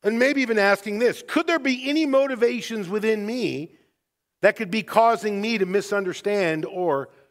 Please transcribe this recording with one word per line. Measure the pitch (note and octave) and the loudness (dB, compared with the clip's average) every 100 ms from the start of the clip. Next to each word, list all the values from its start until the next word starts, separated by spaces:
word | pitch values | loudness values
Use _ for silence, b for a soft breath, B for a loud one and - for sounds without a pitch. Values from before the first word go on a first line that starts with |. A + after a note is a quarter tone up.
And | G3+ A3+ | 0 2
maybe | C4 C#4+ | 2 2
even | B3 A3 | 0 2
asking | G3 G3 A3 G#3 | 4 2 0 0
this, | A#3+ - - | 0 0 -2
could | - E4+ | -2 2
there | E4 | 0
be | C4 B3+ C4 | 0 -2 -2
any | D4 D#4 | 0 2
motivations | C4+ C#4 B3 A#3 B3 - A3 F3 | 2 2 2 0 0 -6 -6 -4
within | G#3 A3 G#3+ G#3 | -2 0 -2 -2
me | B3+ F#3 C3 D#3+ b b b _ _ _ _ | -4 -4 -4 -10 b b b _ _ _ _
that | G3 G#3+ | 0 0
could | G#3 | -4
be | A3 | -4
causing | G3 G#3+ A3+ A3+ G#3+ G3+ | 0 4 4 4 -2 -2
me | G#3+ A3+ | -2 -2
to | F#3 | 0
misunderstand | G3 G3 G3+ F#3+ - G3+ G#3 F3 D#3+ E3 | -2 -2 -4 -4 -4 -2 0 0 -2 -4
or, | F#3 F3 C#3 C3 b b | -2 0 0 -4 b b